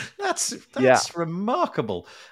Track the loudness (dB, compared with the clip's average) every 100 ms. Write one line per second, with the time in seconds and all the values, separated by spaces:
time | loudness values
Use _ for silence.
0 | -16 -6 -4 -2 -4 -6 -10 2 6 6
1 | 4 -4 -6 -4 -2 0 0 -2 -4 -6
2 | -8 -18 -4